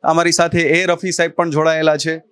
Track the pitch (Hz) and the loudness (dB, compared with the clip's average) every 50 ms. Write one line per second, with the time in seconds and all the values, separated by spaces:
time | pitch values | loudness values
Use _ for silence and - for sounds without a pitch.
0 | - - 160 165 170 170 160 - 170 170 165 170 165 147 156 170 185 175 175 170 | 0 0 0 2 2 0 2 2 0 0 2 0 0 2 2 2 2 0 -2 -2
1 | - 185 170 - 170 165 165 - 175 170 147 147 156 160 160 160 160 156 151 147 | -2 -8 -2 -2 -2 -2 0 -2 -2 -2 0 0 0 0 0 2 0 0 0 0
2 | 143 160 160 160 160 _ | -2 -6 -6 -8 -10 _